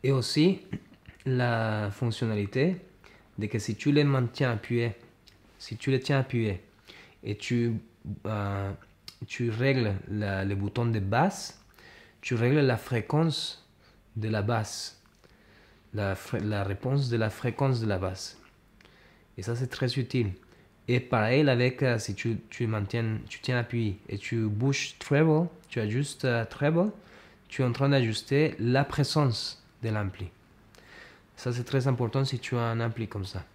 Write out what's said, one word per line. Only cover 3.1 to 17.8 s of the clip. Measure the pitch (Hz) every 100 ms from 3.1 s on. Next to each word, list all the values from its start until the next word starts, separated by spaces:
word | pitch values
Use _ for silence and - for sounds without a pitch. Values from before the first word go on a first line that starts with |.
| - _ -
de | 104
que | 113
si | 107 104
tu | 147
les | 147
maintiens | 143 135 120 - 135
appuyés, | 110 - 120 117 104 - _ - - - -
si | - 107
tu | -
les | 131
tiens | - 135
appuyés | 127 120 110 92 - _ - - - _
et | 107 104
tu, | - 120 120 117 - _ 80 101 -
euh, | 107 101 101 98 98 - _ - - -
tu | - 120
règles | 110 131 135 110 98 -
la, | 104 104 98
le | 95 98
bouton | 101 - 117
de | 110
basse, | 98 117 180 - - - _ - - - - _
tu | -
règles | 117 120 147
la | 139 113
fréquence | - 120 - 147 165 143 - - _ _ _ - _ 110
de | 107
la | 107
basse, | 104 117 107 - - - _ _ - _ - - - _ _
la | 107 98 92
fré-, | - 117
la | 107 104
réponse | 98 98 127 139 127
de | 117
la | 110
fréquence | - 123 110 135 123